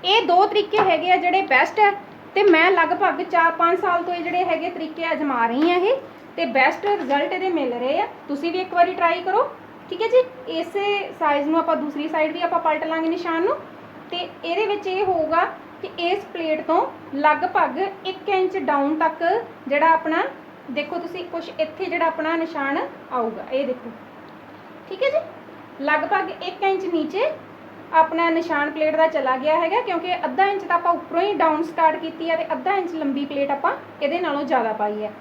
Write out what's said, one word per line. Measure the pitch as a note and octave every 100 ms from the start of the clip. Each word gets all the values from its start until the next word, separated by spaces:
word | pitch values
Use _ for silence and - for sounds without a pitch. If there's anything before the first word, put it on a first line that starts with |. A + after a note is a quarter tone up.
| F4
ਇਹ | G#4+ G4+
ਦੋ | F4 G4+
ਤਰੀਕੇ | G#4 G#4 G#4+
ਹੈਗੇ | F#4+ D#4+ F4
ਆ | F#4
ਜਿਹੜੇ | F4 F#4
ਬੈਸਟ | F#4+ C4 D#4+ -
ਹੈ, | G#4 G4+ - - - F#4+
ਤੇ |
ਮੈਂ | G#4 D#4+ F4
ਲਗਭਗ | F4+ D#4+ F4 F#4+ C#4
ਚਾਰ | - E4+ E4
ਪੰਜ | E4 E4+ F4
ਸਾਲ | G4 F4
ਤੋਂ | E4+
ਇਹ | F4
ਜਿਹੜੇ | E4 F4+
ਹੈਗੇ | F4+ D#4+ E4+
ਤਰੀਕੇ | F4 D#4+ E4 E4
ਅਜਮਾ | C#4+ D4 B3 A3+
ਰਹੀ | B3 D#4+
ਹਾਂ | F4+
ਇਹ, | F#4+ C5+ - - - -
ਤੇ | D#4
ਬੈਸਟ | B3+ C4 - G4+
ਰਿਜ਼ਲਟ | G4+ C4 C#4+ E4+
ਇਹਦੇ | F#4 F#4+
ਮਿਲ | E4 C4
ਰਹੇ | A#3+ B3+ D#4+
ਆ। | G#4 - -
ਤੁਸੀਂ | C#4 E4
ਵੀ | F#4
ਇੱਕ | F#4
ਵਾਰੀ | F4 F4
ਟਰਾਈ | - E4+ F4
ਕਰੋ, | F#4 G#4 C#5+ - - - -
ਠੀਕ | F4
ਹੈ | A4+
ਜੀ। | B4 B4+ - -
ਇਸੇ | E4 E4+ G4+ G4+ G4+ - -
ਸਾਈਜ਼ | D#4 C#4+ C#4+
ਨੂੰ | E4
ਆਪਾਂ | E4 D#4+
ਦੂਸਰੀ | D4+ C#4+ D#4
ਸਾਈਡ | D#4+ D#4
ਵੀ | E4
ਆਪਾਂ | E4+ F4
ਪਲਟ | E4 D4+
ਲਾਂਗੇ | D#4+ D#4+ D#4+
ਨਿਸ਼ਾਨ | F4 F4 E4
ਨੂੰ, | F#4+ D5 - - - - -
ਤੇ | F4 F4 - E4
ਇਹਦੇ | F4+ G#4+
ਵਿੱਚ | G4+ G4
ਇਹ | F#4 G4
ਹੋਊਗਾ | E4+ D4+ E4 F#4 - - -
ਕਿ | - -
ਇਸ | E4+ G4 -
ਪਲੇਟ | E4+ D#4+ D#4
ਤੋਂ | - E4+ C5+ - - C#4
ਲਗਭਗ | D4+ D4+ F4+ F#4+ D4 C4 F#4+ - F#4
ਇੱਕ | F#4+ -
ਇੰਚ | F#4+ F#4 F#4
ਡਾਊਨ | C4+ C#4+ C#4+ D#4
ਤੱਕ | E4 D#4+ E4+ G#4+ A4+ - -
ਜਿਹੜਾ | C#4+ D#4+
ਆਪਣਾ, | D#4+ D#4+ E4 C5 - - - -
ਦੇਖੋ | C4 D4 F4
ਤੁਸੀਂ | E4+ F4+ F4
ਕੁਛ | E4+ E4 -
ਇੱਥੇ | D#4 - F#4
ਜਿਹੜਾ | F4 E4
ਆਪਣਾ | D#4+ D#4 E4
ਨਿਸ਼ਾਨ | E4 D4+ C#4 D4+ C#5 - -
ਆਊਗਾ, | B3+ A3+ F#3 -
ਇਹ | C4 C#4
ਦੇਖੋ, | B3+ A#3 - - - - - - - - - -
ਠੀਕ | F#4+
ਹੈ | C5+
ਜੀ। | D#5 E5 - - - - -
ਲਗਭਗ | C#4 D4+ D#4+ G4 F#4+ -
ਇੱਕ | F#4 -
ਇੰਚ | G4 F#4+ F#4
ਨੀਚੇ | E4 C#4+ F#4+ D5 D#5 - - - - -
ਆਪਣਾ | D#4+ D#4+ E4 E4+
ਨਿਸ਼ਾਨ | E4 E4+ D4 D4
ਪਲੇਟ | D4+ D#4 D#4
ਦਾ | D#4+
ਚਲਾ | D#4+ B3+ B3+
ਗਿਆ | D4 D#4+
ਹੈਗਾ, | E4 G#4+
ਕਿਉਂਕਿ | A#4 E4+ F4+ F4+
ਅੱਧਾ | C#4+ B3+ G4
ਇੰਚ | G4
ਤਾਂ | - E4+
ਆਪਾਂ | F4
ਉੱਪਰੋਂ | E4+ - E4
ਹੀ | G4
ਡਾਊਨ | E4+ E4+ D4+
ਸਟਾਰਟ | E4 - D#4+ D#4
ਕੀਤੀ | E4 - E4
ਹੈ, | E4
ਤੇ |
ਅੱਧਾ | E4 D4 F#4
ਇੰਚ | G4+ F4
ਲੰਬੀ | D#4+ C#4+ C4+ C#4
ਪਲੇਟ | C#4 C#4
ਆਪਾਂ | C#4 E4+ - - -
ਇਹਦੇ | C#4+ E4+
ਨਾਲੋਂ | E4+ C#4+
ਜ਼ਿਆਦਾ | D4 C4+ A3+
ਪਾਈ | G#3+ G#3 G#3+
ਹੈ | G#3+ -